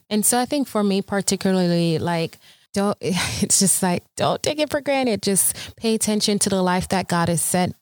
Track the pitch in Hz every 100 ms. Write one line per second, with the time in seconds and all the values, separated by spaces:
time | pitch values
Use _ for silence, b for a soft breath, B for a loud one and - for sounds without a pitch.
0 | - 214 202 247 247 294 254 214 202 196
1 | - 202 - 196 190 185 180 170 170 160
2 | 170 170 165 - B B B 202 202 -
3 | 147 180 - - 196 - 196 - 185 175
4 | - - 165 - - 302 302 302 277 269
5 | 254 196 202 190 - - B - 226 220
6 | - 214 208 208 202 196 185 180 - 190
7 | - 175 170 170 - 180 180 -